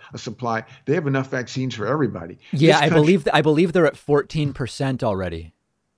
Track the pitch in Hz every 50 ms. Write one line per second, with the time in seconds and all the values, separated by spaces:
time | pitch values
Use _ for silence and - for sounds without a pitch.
0 | - - - 123 - 127 107 - 127 117 110 110 - - - - _ 135 147 180
1 | 151 139 135 135 127 - 139 127 120 - - 131 131 127 110 104 104 110 139 156
2 | 135 104 - 90 85 87 92 - _ - - 131 160 160 151 147 147 151 - 156
3 | 151 160 196 190 143 - - 147 147 156 151 151 185 170 - 180 160 139 - -
4 | - - 147 143 135 - - 156 147 143 139 - 131 107 - - 139 135 131 120
5 | 131 110 98 95 92 87 85 82 80 82 - _ _ _ _ _ _ _ _